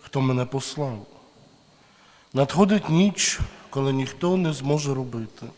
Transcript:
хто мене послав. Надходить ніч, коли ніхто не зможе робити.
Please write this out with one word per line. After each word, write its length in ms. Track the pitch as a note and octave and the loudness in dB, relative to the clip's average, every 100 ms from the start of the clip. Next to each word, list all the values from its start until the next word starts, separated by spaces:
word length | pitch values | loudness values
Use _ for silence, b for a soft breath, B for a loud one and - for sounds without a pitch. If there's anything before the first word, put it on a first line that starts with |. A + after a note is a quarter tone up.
хто 200 | - C#3+ | -4 -2
мене 240 | C3 B2+ | 0 0
послав. 600 | B2 C3+ - - C#3+ A2 G2+ - - - - _ _ b b b b b b | -2 -4 -6 -6 -6 -6 -12 -20 -20 -20 -20 _ _ b b b b b b
Надходить 560 | B2+ C3+ - G3 G#3 - | 0 0 4 4 4 2
ніч, 520 | D#3+ G3+ F3 - - - B B | 4 4 2 -2 -2 -6 B B
коли 220 | C#3 C3+ | -2 0
ніхто 440 | C3+ C3 - F3 F#3 | 0 -2 -2 0 2
не 160 | E3+ | 0
зможе 420 | C#3+ C3+ D3+ C#3+ | -2 0 0 0
робити. 520 | C3+ B2+ A#2 A2 - A2+ | -4 -4 -8 -10 -12 -18